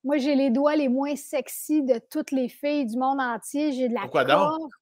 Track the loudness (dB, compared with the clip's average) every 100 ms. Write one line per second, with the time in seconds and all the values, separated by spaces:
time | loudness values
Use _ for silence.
0 | 0 0 2 2 2 4 2 2 2 0
1 | -2 -4 -4 -6 -6 -12 0 0 2 0
2 | _ -6 -2 -2 -2 -4 -2 -2 -2 -2
3 | -2 -2 -2 -6 -6 -2 -2 0 -2 -2
4 | 0 0 4 4 4 -2 -8 -16